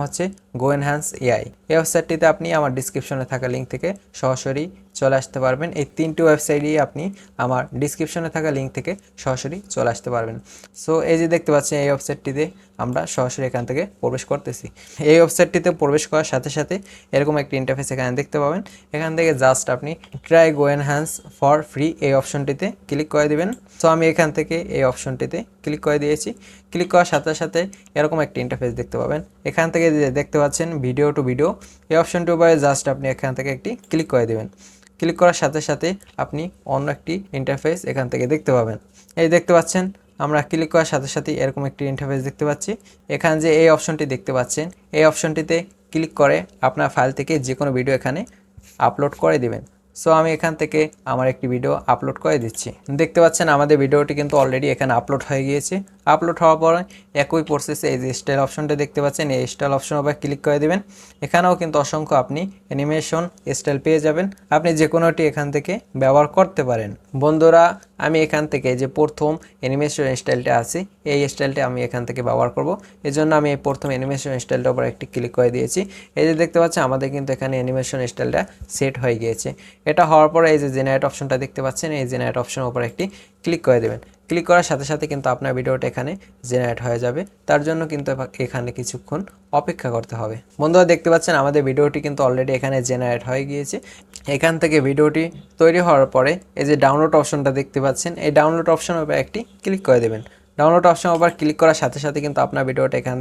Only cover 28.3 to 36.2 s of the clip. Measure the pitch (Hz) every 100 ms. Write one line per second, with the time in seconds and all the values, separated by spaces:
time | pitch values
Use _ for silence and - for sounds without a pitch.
28.3 | 127 123 123 127 117 120 120 123 151 -
29.3 | _ 143 170 165 165 165 151 139 135 -
30.3 | 151 147 - 165 156 127 127 147 147 127
31.3 | 127 165 - - - - 160 165 175 170
32.3 | 165 165 160 143 135 143 135 135 127 135
33.3 | 131 139 127 202 240 - 160 156 127 117
34.3 | 110 110 _ - _ _ - 165 170 175
35.3 | 170 143 151 151 143 165 196 - -